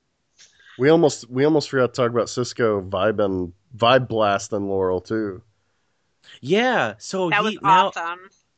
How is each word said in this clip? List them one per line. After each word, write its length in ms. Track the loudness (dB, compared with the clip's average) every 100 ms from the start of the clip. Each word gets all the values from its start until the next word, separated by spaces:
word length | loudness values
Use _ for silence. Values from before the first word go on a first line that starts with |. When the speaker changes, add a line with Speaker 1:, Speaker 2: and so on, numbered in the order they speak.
| _ _ _ _ -20 _ -18 0
Speaker 1:
We 120 | 4
almost, 400 | 4 4 0 -6
we 140 | 0
almost 260 | 2 2 0
forgot 240 | 0 0
to 80 | 0
talk 80 | 0
about 180 | 0 -2
Cisco 540 | -4 -6 -2 0 0
vibing, 720 | -2 -2 0 0 -2 -2 -6 -10 _ -2
vibe 320 | 2 4 2
blasting 600 | 0 2 0 -2 -6 -4
Laurel 320 | 0 0 -2
too. 420 | -4 -4 -4 -10 -18 _ _ _ _ _ _ _ -20 -14
Speaker 2:
Yeah. 540 | -2 0 2 0 0 -4
So 320 | -8 -4 0
Speaker 3:
That 120 | 0
Speaker 2:
he 20 |
Speaker 3:
was 140 | 0 -2
Speaker 2:
now 320 | 2 4 2
Speaker 3:
awesome. 240 | -4 -10 -12 -18 _ _